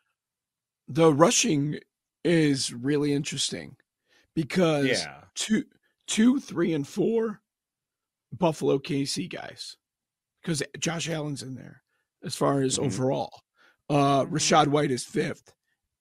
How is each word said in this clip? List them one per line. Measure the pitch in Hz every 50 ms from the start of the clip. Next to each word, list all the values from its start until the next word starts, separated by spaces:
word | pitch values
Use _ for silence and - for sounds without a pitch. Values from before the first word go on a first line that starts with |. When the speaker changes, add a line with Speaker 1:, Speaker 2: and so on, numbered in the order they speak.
| _ _ _ _ _ _ _ _ _ _ _ _ _ _ _ _ _
Speaker 1:
The | - 127 160 165 160
rushing | 143 135 170 208 247 - - - 156 139 143 151 143 - - _ _ _ _ _ _ _
is | - 160 170 165 156 147 139 123 - -
really | 113 120 123 139 151 143 147 147
interesting | 143 139 135 - - 135 - - - 87 73 - - _ _ _ _ _ _ _ _ _ _ _ _
because | 160 160 - - 185 175 160 156 143 139
Speaker 2:
Yeah. | 131 117 92 80 71 67 71 - - _
Speaker 1:
two, | - - - 220 - - - _ _ _ _ _ _ _
two, | - - 214 220 254 269 277
three, | - - 185 160 175 170
and | 160 143 143 -
four | - 208 160 214 226 226 226 226 208 - _ _ _ _ _ _ _ _ _ _ _ _ _ _ _ _ _ _
Buffalo | 131 - 180 165 147 - 143 143 143 139
K | - - 147 139 143
C | - - - 185 156
guys, | 160 - - - - - - - - _ _ _ _ _ _ _ _ _ _ _ _ _
'cause | - 180 160 139 160 - - 143
Josh | - 170 165 165 139 160
Allen's | 165 156 147 151 143 -
in | 117 135 131
there | - - - - - _ _ _ _ _ _ _ _ -
as | - -
far | - 143 143 139 139
as | 135 131 135 143
Speaker 2:
Mm-hmm. | 143
Speaker 1:
overall. | 131 - - 127 131 143 139 98 - - - _ _ _ _ _ _ _ _ _ -
Uh, | 151 143 139 143 139 165 -
Speaker 3:
Mm-hmm. | - -
Speaker 1:
Rachaad | 151 - - 185 156 151 143
White | 143 151 147 147
is | 123 117 -
fifth, | - - 147 160 151 - - _ - _ _ _ _ _ _ _ _ _ _